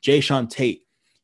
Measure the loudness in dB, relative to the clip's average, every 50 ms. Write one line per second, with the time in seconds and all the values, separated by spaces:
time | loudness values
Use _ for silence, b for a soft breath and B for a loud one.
0 | 0 2 2 2 2 2 -2 -2 -2 -4 -6 -4 -4 -4 -4 -6 _ _ _ _
1 | _ _ _ _